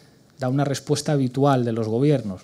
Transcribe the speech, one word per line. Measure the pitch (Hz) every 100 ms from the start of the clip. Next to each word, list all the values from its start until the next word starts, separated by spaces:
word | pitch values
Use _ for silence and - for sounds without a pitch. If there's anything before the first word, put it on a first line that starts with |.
| _ _ _ -
da | 127
una | 139 135
respuesta | 131 - 143 156
habitual | 147 127 131 143 131 120
de |
los | 113 107
gobiernos, | 113 147 139 107 90